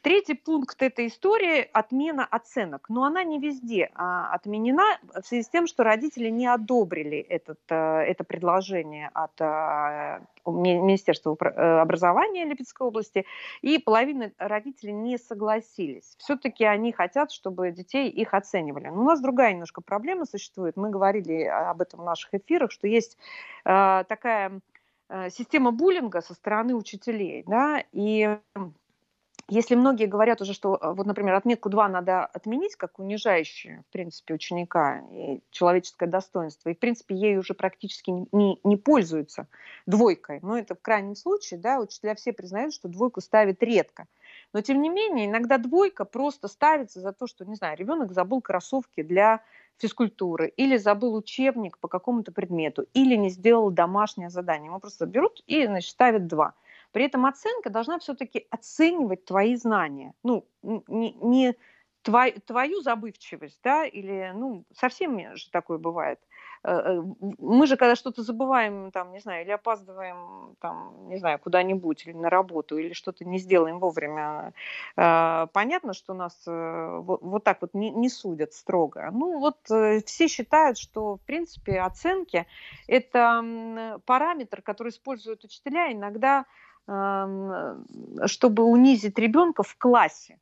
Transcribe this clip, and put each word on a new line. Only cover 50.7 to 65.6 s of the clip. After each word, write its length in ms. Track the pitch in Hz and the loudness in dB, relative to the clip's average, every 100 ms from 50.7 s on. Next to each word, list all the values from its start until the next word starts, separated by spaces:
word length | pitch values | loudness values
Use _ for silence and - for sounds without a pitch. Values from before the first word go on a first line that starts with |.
| 254 | 4
забыл 360 | 202 208 240 | 4 2 0
учебник 600 | 220 208 - 262 240 196 - | -2 -6 0 0 0 -8 -8
по 100 | 170 | -8
какому-то 440 | 185 214 240 202 | -6 -2 -4 -4
предмету, 540 | 180 190 170 156 165 - | -8 -4 -2 -2 -4 -2
или 200 | 254 269 233 | 2 4 4
не 120 | 202 | 2
сделал 420 | 185 202 233 208 | 2 4 6 4
домашнее 600 | 175 170 196 208 - 175 | 2 2 2 0 -4 -10
задание. 380 | 175 180 156 151 | -8 -4 -4 -4
Ему 120 | 185 | -14
просто 240 | 202 - | -14 -8
берут 380 | 240 202 403 - _ | -4 0 0 -2 _
и, 200 | 311 240 | 0 0
значит, 240 | 196 175 | -2 -6
ставят 380 | - - 220 175 | 2 4 4 0
два. 260 | 156 151 _ _ - _ | 0 0 _ _ -20 _
При 120 | 214 | -2
этом 220 | 269 269 262 | 0 2 0
оценка 440 | 269 427 480 302 | 0 -6 -6 -4
должна 280 | 214 233 339 | -4 -4 -6
все-таки 480 | - 262 254 - - | -8 -10 -8 -10 -10
оценивать 720 | - - - 320 349 240 185 | -14 -12 2 2 2 -2 -4
твои 320 | - 190 208 240 | -2 2 2 0
знания. 580 | 226 208 160 139 139 _ | 0 0 0 -6 -16 _
Ну, 220 | 240 226 - _ | -2 -2 -4 _
н-, 220 | - 226 - | -8 -8 -6
не, 240 | 220 226 - | -4 -4 -4
не 340 | 226 254 254 247 _ _ _ _ | 2 4 4 0 _ _ _ _
твой-, 360 | - 226 254 208 _ | 2 4 4 0 _
твою 360 | 233 277 392 | -2 -2 -2
забывчивость, 760 | 262 233 220 - - 151 151 _ | -2 -4 -6 -14 -18 -16 -16 _
да, 200 | 247 294 | 0 0
или, 460 | 320 202 190 196 185 | -2 -8 -10 -8 -8
ну, 320 | 190 262 202 _ | -8 -8 -10 _
совсем 640 | - 254 - 349 226 156 | -4 -4 -2 -4 -4 -6
же 160 | - - | -16 -6
такое 280 | 175 | -6